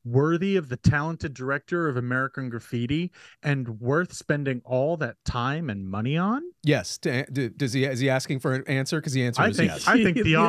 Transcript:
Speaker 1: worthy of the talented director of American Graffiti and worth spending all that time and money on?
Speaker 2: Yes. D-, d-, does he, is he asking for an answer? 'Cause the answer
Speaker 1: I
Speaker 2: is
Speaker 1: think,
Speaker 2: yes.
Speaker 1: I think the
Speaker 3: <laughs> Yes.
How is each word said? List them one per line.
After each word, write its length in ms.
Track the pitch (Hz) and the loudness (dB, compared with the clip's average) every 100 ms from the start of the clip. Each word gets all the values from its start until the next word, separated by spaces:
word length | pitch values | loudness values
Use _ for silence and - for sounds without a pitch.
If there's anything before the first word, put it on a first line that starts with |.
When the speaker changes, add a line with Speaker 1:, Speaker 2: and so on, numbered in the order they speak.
Speaker 1:
worthy 540 | 120 123 151 170 196 190 | 0 2 4 2 2 0
of 100 | 139 | -2
the 80 | 123 | 0
talented 580 | - 147 156 165 160 | 4 4 0 -6 -8
director 540 | 127 131 139 - 175 160 | -6 -4 -4 -2 -2 0
of 80 | 127 | -2
American 540 | 123 127 131 - 127 | 0 -2 -2 -6 -8
Graffiti 600 | 117 - 120 120 151 175 - - _ | -8 -6 -4 -2 -2 -4 -8 -20 _
and 380 | 151 139 117 110 | -2 -2 -2 -6
worth 320 | 120 151 180 | 0 0 0
spending 500 | - - 147 139 123 - | -4 -2 0 0 -4 -2
all 320 | 127 143 170 | 0 0 -2
that 180 | 123 - | -4 -6
time 460 | - 123 127 151 156 | -6 -2 -2 -2 -4
and 180 | 101 95 | -6 -6
money 300 | 101 120 160 | -4 -2 0
on? 240 | 190 262 349 - | 0 -2 -6 -4
Speaker 2:
Yes. 360 | 147 135 - - | 0 0 0 -4
D-, 260 | 170 123 147 | -2 -2 -2
d-, 160 | 127 117 95 | -4 -4 -2
does 160 | 139 | -2
he, 140 | 131 135 | 0 0
is 160 | 123 | 2
he 80 | 135 | 2
asking 300 | 131 - 135 | 2 0 -2
for 120 | 143 | -2
an 120 | 131 139 | -2 -2
answer? 340 | 135 135 160 | -2 0 -2
'Cause 120 | 151 | -2
the 100 | 131 | 0
answer 180 | 123 117 | 0 2
Speaker 1:
I 60 | 202 | 2
Speaker 2:
is 80 | 190 | 2
Speaker 1:
think, 160 | - | 0
Speaker 2:
yes. 160 | - - | 0 2
Speaker 1:
I 160 | 233 | 4
think 140 | 202 170 | 4 4
the 140 | 160 | 4
Speaker 3:
<laughs> 0 | |
Yes. 80 | 160 | 4